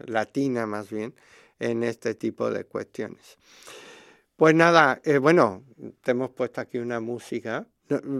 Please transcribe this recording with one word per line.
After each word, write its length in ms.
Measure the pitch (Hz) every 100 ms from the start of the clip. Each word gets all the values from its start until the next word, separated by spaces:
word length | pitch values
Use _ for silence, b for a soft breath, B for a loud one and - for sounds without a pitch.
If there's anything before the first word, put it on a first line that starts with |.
| -
latina 600 | 110 104 139 139 120 110
más 240 | 104 104
bien, 240 | 110 113 - b b b b
en 220 | 120 117
este 300 | 117 113 113
tipo 360 | 107 113 - 113
de 140 | 104
cuestiones. 720 | - - 104 - 107 - - _ B B B B B B B B B -
Pues 180 | 160
nada, 460 | 160 170 170 143 -
eh, 140 | 156 143
bueno, 440 | 139 170 117 92 135 - 139 -
te 80 | -
hemos 200 | 123 127
puesto 300 | - 120 -
aquí 180 | 117 123
una 200 | 120 120
música. 680 | 113 120 - 120 110 120 226 _ -
No, 120 | 143 -